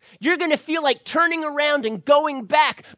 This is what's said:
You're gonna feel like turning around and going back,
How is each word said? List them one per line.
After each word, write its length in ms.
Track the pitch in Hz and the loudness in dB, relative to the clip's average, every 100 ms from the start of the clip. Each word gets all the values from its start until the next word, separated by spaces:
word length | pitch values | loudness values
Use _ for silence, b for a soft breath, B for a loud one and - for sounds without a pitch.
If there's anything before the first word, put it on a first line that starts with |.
| b b | b b
You're 160 | 247 349 | -2 -2
gonna 220 | 339 302 | 0 -2
feel 240 | - 320 | -2 -2
like 220 | 294 247 | -2 -2
turning 380 | - 320 339 330 | -2 0 0 0
around 440 | 311 285 294 294 220 | -4 -2 0 0 -2
and 180 | 214 | -2
going 400 | 208 285 311 269 | 2 4 2 -4
back, 400 | 202 302 285 - - | -2 2 2 -2 -12